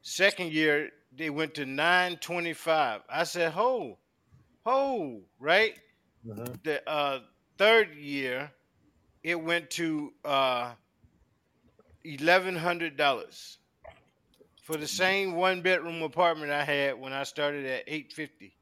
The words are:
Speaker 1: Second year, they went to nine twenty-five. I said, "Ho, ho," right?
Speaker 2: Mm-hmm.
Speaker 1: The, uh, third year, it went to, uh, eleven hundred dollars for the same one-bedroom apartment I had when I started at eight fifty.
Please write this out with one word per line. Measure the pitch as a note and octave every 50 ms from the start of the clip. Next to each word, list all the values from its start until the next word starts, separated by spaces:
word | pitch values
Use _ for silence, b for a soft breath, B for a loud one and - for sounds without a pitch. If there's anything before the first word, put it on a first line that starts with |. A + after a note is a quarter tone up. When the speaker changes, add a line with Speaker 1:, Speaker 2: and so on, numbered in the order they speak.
| _
Speaker 1:
Second | - - - F#3 G3+ G3 - F3+ E3
year, | D#3 D#3 D#3 D#3 D3 D3 D3+ - - _ _ _ C3
they | B2+ D#3+ D#3
went | C#3+ D3+ D#3+ D3+ -
to | D3+ C#3+
nine | C3 C3+ C#3 D3+ E3+ F3+ F3+ F3+ F3+ F3
twenty-five. | - - - F3 F3 E3+ E3+ D#3 - - E3 D#3+ D#3 D3 B2 G#2+ G2+ - -
I | - D3+ F3
said, | - - F3 E3+ E3 D3+
"Ho, | F#3 A3 B3+ C4 A#3 E3+ A#2 F#2+ _ _ _ _ _ _ _ - - _ _ _ _ _
ho," | A3 B3+ C4+ C#4 C#4 C4 A3 D#3+ C3+ A#2+ - - _ _ _
right? | B2 D3+ F3 G3+ A3+ G#3+ - - _ _ _ _ _ _ _ _ -
Speaker 2:
Mm-hmm. | A2+ G#2+ G#2+ A#2 B2 B2+ - _
Speaker 1:
The, | D#3+ D3 C#3 -
uh, | - D3+ D3 C#3+ C#3+ C3+ C3 A2+ _ _ _ _ _ _
third | - G3 G#3+ A3+ A3+ G#3+ E3+ D3+
year, | D3 D3 C#3+ C#3+ C#3 C3+ B2+ B2 C3 C#3+ C#3+ _ _ _ _ _ _ _ _ _ _ _ _ _ _ -
it | D#3+ F3 E3+
went | D#3+ E3 E3+ E3+ E3+ -
to, | - E3+ E3+ E3 D#3 D3+ D3 C3+ _ _ -
uh, | D3 C#3+ C3+ C3+ C3 B2+ B2 A#2+ B2 A#2+ _ _ _ _ _ _ _ _ _ _ _ _ _ _ _ _ _ _ _ _ _ _ _ - _ _
eleven | E3 C#3+ C3+ D3 E3 F3+ F#3+ F3+ F#3+ F#3
hundred | E3 D#3+ F3+ F3 E3+ E3+ D#3+ C#3+
dollars | C3+ D3+ C#3+ C3 A2 - - - - - - - _ _ _ _ _ _ - - - _ _ _ _ _ _ _ _ - _ _ _ _
for | - D#3+
the | D3+ D3+
same | D3+ F#3+ F#3+ F#3 F#3 F#3+ G3 G3 F#3+ E3+
one-bedroom | E3+ F#3 F#3 F#3 F3+ E3 F#3 F#3 F3 E3 E3+ E3 E3
apartment | D#3+ D3+ C3+ E3 F3+ E3+ E3 D#3 D3+ D3
I | D3 D3 D3
had | D3+ D3 C#3+ C#3 C#3 C3 A2+
when | C3 C3+ C3+
I | C#3 C#3
started | - - - D3 D3 D3 C#3+ C#3
at | C3 C3 B2 -
eight | - D3+ D#3 C3 - -
fifty. | D#3 D3+ - _ _ G2+ F#2+ _ _